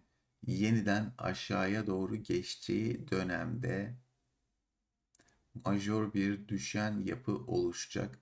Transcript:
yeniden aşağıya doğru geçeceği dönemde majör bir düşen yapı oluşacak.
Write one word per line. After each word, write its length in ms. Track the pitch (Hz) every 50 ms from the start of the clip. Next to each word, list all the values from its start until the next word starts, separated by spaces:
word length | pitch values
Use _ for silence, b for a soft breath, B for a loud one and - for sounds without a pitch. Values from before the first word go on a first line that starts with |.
| _ _ _ _ _ _ _ - -
yeniden 680 | - 90 95 107 107 117 113 95 101 101 107 107 - - -
aşağıya 680 | - 92 95 - - - 98 95 92 95 104 110 101
doğru 300 | 104 92 95 95 98 110
geçeceği 920 | 107 104 - 90 90 90 - - - - - 95 104 110 117 120 - - -
dönemde 880 | 95 95 92 90 87 85 82 82 - 123 123 92 92 95 101 120 123 123 _ _ _ _ _ _ _ _ _ _ _ _ _ _ _ _ _ _ _ _ _ _ _ b b b b b b _ - - -
majör 500 | 95 101 101 98 104 107 110 110 101 -
bir 340 | 101 98 101 101 101 - -
düşen 520 | 104 95 - - - 107 107 107 104 101
yapı 320 | 95 95 - 127 - -
oluşacak. 840 | 104 - - - 101 90 87 87 87 - - - - 101 92 - - -